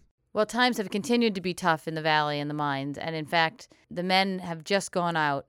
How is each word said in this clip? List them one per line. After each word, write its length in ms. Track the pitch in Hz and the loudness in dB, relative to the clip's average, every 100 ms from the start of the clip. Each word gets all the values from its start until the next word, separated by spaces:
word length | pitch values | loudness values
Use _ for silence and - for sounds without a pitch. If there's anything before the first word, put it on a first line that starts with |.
| _ _ _ | _ _ _
Well, 100 | - 214 | -2 0
times 300 | 226 247 226 | 2 2 0
have 140 | 190 | -2
continued 440 | 202 190 240 226 | -4 0 2 2
to 60 | 190 | 0
be 140 | 180 | -4
tough 340 | 170 185 160 - | 0 0 0 -2
in 60 | |
the 80 | 160 | -2
valley 360 | 156 151 147 147 | 2 2 2 -2
and 120 | 147 | -4
the 40 | |
mines, 440 | 151 147 139 139 139 | -2 -2 -2 -4 -6
and 180 | 165 160 | -6 -6
in 80 | 147 | 0
fact, 420 | 170 160 - - _ _ | 2 2 0 -20 _ _
the 120 | 170 | -6
men 360 | 180 190 196 185 | 2 2 2 -2
have 220 | 175 165 | -6 -10
just 300 | 151 202 - | 0 0 0
gone 240 | 185 175 170 | -2 0 2
out 300 | 147 139 | 2 0